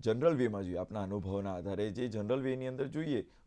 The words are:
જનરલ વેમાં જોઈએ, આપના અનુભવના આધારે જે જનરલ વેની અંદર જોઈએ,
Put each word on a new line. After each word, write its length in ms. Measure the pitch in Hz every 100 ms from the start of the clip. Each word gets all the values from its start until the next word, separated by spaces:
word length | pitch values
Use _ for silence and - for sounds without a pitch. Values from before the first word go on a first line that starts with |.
જનરલ 340 | 113 113 165 147
વેમાં 280 | 120 101
જોઈએ, 120 | 90 87
આપના 260 | 92 107
અનુભવના 520 | 95 104 92 98 98
આધારે 360 | 90 90 95 107
જે 180 | 98 123
જનરલ 340 | 107 104 131
વેની 240 | 131 127 131
અંદર 200 | 127 135
જોઈએ, 440 | 151 156 123 - -